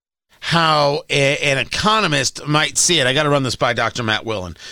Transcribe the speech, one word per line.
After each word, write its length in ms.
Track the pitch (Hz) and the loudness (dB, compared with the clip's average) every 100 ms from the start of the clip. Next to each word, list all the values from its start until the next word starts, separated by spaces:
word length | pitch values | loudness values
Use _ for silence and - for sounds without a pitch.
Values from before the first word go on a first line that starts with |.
| _ _ _ _ | _ _ _ _
how 640 | - 170 160 151 143 147 - | -4 0 2 2 2 0 -2
a, 300 | 143 139 143 | 0 0 0
an 200 | 143 135 | 0 -2
economist 880 | 120 - 214 220 190 143 123 - 147 | -2 -2 0 2 2 0 -2 -4 -2
might 300 | 151 151 - | 0 0 0
see 240 | - 170 | 2 2
it. 60 | 127 | 2
I 80 | |
gotta 160 | 131 151 | 2 2
run 140 | 143 | 2
this 120 | 131 - | 0 -2
by 160 | 127 | -2
Doctor 300 | 117 113 - | 0 -2 -2
Matt 240 | 113 107 107 | -2 -2 -2
Will 180 | 104 | -6
and 140 | 90 85 - | -6 -12 -18